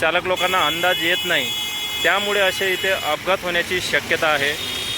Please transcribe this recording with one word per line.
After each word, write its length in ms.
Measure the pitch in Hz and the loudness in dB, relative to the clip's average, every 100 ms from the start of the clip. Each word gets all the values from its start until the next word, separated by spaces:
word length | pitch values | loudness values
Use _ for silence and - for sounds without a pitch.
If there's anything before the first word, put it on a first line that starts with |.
चालक 260 | 160 170 180 | 2 2 0
लोकांना 400 | 180 180 185 151 | 0 2 2 2
अंदाज 380 | 165 180 180 | 2 0 2
येत 200 | 165 180 | 2 0
नाही, 260 | 175 160 120 - - - - - | 2 0 0 -4 -4 -6 -6 0
त्यामुळे 380 | 165 190 208 202 | 2 2 2 2
असे 320 | 190 185 190 | 2 2 -2
इथे 180 | 180 190 | 0 0
अपघात 480 | 185 147 151 175 190 | 0 0 -2 0 -2
होण्याची 380 | 180 175 165 185 | 0 -2 0 -2
शक्यता 460 | - 147 - 165 160 | 0 -2 0 0 2
आहे. 520 | 147 143 156 - - - | 2 0 -2 -6 -6 -6